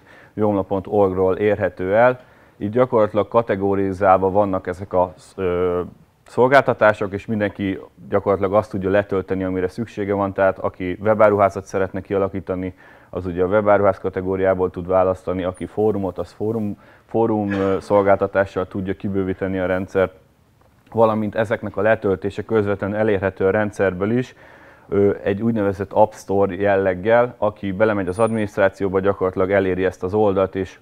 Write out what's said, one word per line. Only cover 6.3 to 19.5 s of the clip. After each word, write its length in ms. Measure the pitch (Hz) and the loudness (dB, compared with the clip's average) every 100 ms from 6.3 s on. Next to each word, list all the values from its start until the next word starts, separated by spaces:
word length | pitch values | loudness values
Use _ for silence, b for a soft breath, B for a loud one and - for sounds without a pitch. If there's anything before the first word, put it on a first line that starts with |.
| - 127 139 127 117 107 104 101 | 0 6 6 4 4 4 2 -2
és 140 | 98 - | -6 -6
mindenki 520 | 110 101 - 98 92 - _ - | -2 -2 -2 -4 -4 -10 _ -4
gyakorlatilag 460 | 101 101 95 98 | -2 0 0 2
azt 160 | 104 101 | 0 0
tudja 200 | 101 95 | -4 0
letölteni, 540 | 101 101 95 92 95 | 0 0 -2 -4 -4
amire 240 | 95 92 92 | -4 -2 -4
szüksége 460 | - 110 - 101 | -6 -10 -6 -4
van. 180 | 101 98 | -2 -2
Tehát 260 | 98 95 - | 0 0 0
aki 400 | 98 - 92 87 | -6 -6 -8 -2
webáruházat 640 | 104 107 107 104 98 98 | 0 4 4 6 2 0
szeretne 360 | - 101 92 95 | -6 -4 -4 -6
kialakítani, 720 | - 98 98 98 92 92 92 - B B B | -4 -2 -2 -4 -8 -6 -8 -10 B B B
az 160 | - 92 | -8 -6
ugye 160 | 85 | -2
a 40 | 90 | 0
webáruház 520 | 107 104 101 101 95 | 2 4 4 4 0
kategóriából 720 | 95 95 92 95 95 92 92 | -4 -6 -4 0 0 0 -2
tud 160 | 92 87 | -4 -2
választani, 580 | 92 92 92 - 92 | 2 2 -2 -4 -4
aki 220 | 90 90 85 | -4 -6 -8
fórumot, 520 | - 107 101 95 87 | -2 -2 0 -4 -6
az 140 | 87 | -10
fórum, 460 | - 107 113 104 98 b b | -8 -6 -4 -6 -10 b b
fórum, 480 | b 113 113 107 101 | b 0 0 0 -2
ö, 240 | 98 98 95 | -2 -2 -2
szolgáltatással 840 | - 101 98 98 98 98 98 - 92 | 0 2 4 2 2 0 -2 -2 -6
tudja 300 | 104 95 95 | -6 -6 -6
kibővíteni 600 | 107 98 95 92 95 | -6 -4 -4 -4 -4